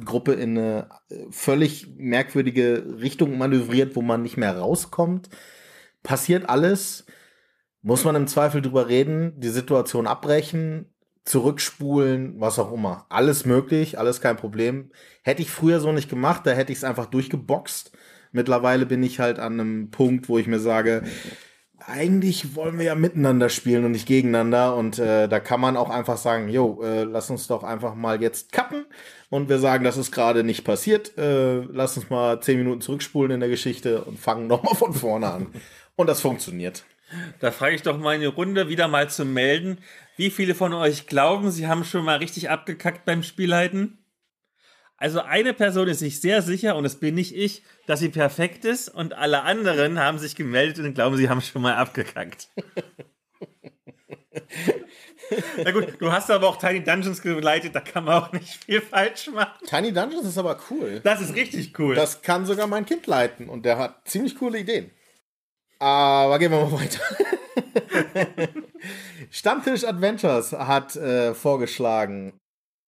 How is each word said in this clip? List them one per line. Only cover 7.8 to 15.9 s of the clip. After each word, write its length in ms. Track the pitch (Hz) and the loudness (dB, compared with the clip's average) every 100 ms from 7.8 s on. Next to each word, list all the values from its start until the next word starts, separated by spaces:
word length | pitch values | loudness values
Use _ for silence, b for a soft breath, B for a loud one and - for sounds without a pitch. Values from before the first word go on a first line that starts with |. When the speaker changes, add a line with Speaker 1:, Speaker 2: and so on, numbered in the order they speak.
Speaker 1:
muss 240 | 101 127 | 0 2
man 100 | 160 | 4
im 120 | 151 139 | 2 2
Zweifel 340 | 147 147 147 | 2 2 2
drüber 280 | 135 131 120 | 0 2 4
reden, 440 | 123 139 156 165 147 | 4 4 0 -2 -4
die 80 | 120 | -4
Situation 580 | 117 123 135 117 120 110 | -2 2 2 2 0 0
abbrechen, 880 | 120 147 151 151 165 160 156 - _ _ _ | -2 2 2 2 -4 -4 -6 -10 _ _ _
zurückspulen, 1120 | - 135 123 143 - - 143 143 135 131 131 107 | 0 2 2 0 -6 -6 0 2 2 2 -4 -2
was 200 | 110 117 | -2 0
auch 120 | 104 | -2
immer. 320 | 117 104 87 - | -2 -4 -4 -4
Alles 380 | 107 139 143 127 | 2 2 2 4
möglich, 520 | 123 135 160 156 - | 2 4 0 0 -2
alles 220 | 117 120 | -2 0
kein 160 | 123 110 | 0 -2
Problem. 540 | 110 107 113 135 135 b b b | -4 -2 -2 -2 -10 b b b
Hätte 180 | - 170 | -2 -2
ich 100 | 160 | -2
früher 300 | - 160 170 | 0 4 4
so 120 | 151 | 2